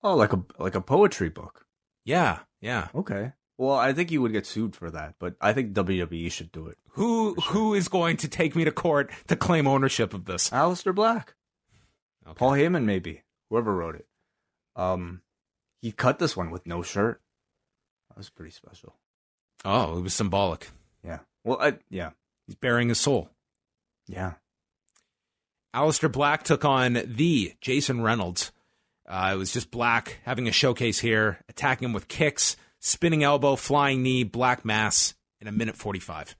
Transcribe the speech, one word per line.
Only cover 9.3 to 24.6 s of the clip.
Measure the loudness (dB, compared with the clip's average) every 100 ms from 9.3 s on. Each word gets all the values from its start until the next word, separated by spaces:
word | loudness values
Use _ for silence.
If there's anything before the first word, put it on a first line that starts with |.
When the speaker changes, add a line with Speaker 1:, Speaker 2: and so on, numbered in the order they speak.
| -2
Speaker 2:
claim | 2 4 4
ownership | 4 2 0 -2 -4
of | -8
this? | -4 -2
Speaker 1:
Aleister | 2 0 0 -2 2
Black. | 2 0 -6 _ _ _ _ _ _ _ _ _ -20
Speaker 2:
Okay. | 0
Speaker 1:
Paul | 2
Heyman, | 4 4 4 2
maybe. | 0 -4 -12 _ _ _
Whoever | -2 0 -2
wrote | -4 -10
it. | -16 _ _ _ _ _ _ -4
Um, | -2 -2 -6 -12 _ _ _ _ _ _
he | -12
cut | 0 0 2
this | 0 -2
one | -6
with | -8 -8
no | -8
shirt. | -4 0 0 -2 _ _ _ _ _ _ _ _ _
That | -20
was | -20
pretty | _ -20
special. | -20 -20 -20 -20 _ _ _ _ _ _ _
Speaker 2:
Oh, | 0 2 2 -2
it |
was | -4 -2
symbolic. | 0 2 2 -2 -10 -20 _ _
Speaker 1:
Yeah. | -14 -14 -16 _
Well, | -4 0
I, | 0 -2 _
yeah. | -10 -10 _ _ _ -20
Speaker 2:
He's | -6
bearing | 0 2 2
his | 0
soul. | 2 0 -2 _ _ _ _ _ _ _ -16
Speaker 1:
Yeah. | -8 -8 -8 _ _